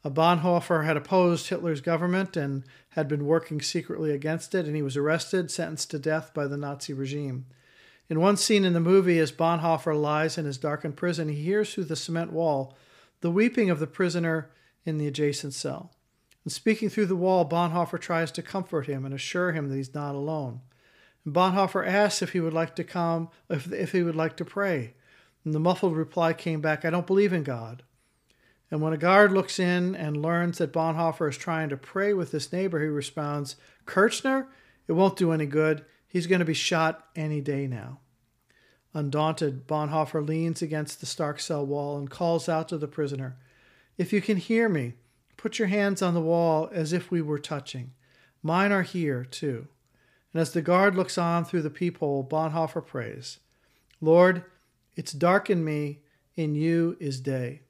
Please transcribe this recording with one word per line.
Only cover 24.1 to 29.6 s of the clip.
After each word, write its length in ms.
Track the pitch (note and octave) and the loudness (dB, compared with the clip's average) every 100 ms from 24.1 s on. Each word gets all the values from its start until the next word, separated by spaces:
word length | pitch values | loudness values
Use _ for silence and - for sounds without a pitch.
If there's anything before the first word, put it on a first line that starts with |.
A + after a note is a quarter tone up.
| D#3+ | 0
like 200 | D#3+ - | -2 -4
to 80 | E3+ | -8
pray. 500 | - G3+ D#3 A#2 - _ _ _ _ D#3+ | -2 0 0 -4 -12 _ _ _ _ -4
And 80 | |
the 60 | D3+ | 2
muffled 360 | E3 F3+ F#3+ D#3+ | 2 2 0 0
reply 380 | D#3 - E3 | -2 0 0
came 260 | E3 - D#3+ | 0 -4 -2
back, 240 | D#3 D3+ | 0 0
"I 60 | E3 | 0
don't 180 | E3+ E3+ | -2 2
believe 240 | F#3+ G3+ | 2 4
in 120 | F3 | 2
God." 400 | C#3+ A#2+ A2+ B2 - _ _ _ _ _ _ _ _ | -2 -6 -8 -16 -20 _ _ _ _ _ _ _ _
And 120 | D#3 | -2
when 120 | D#3 | -2
a 40 | D#3 | 0
guard 340 | E3+ G3 G#3 | 6 8 8
looks 280 | F#3+ F3+ | 6 0
in 360 | - | 0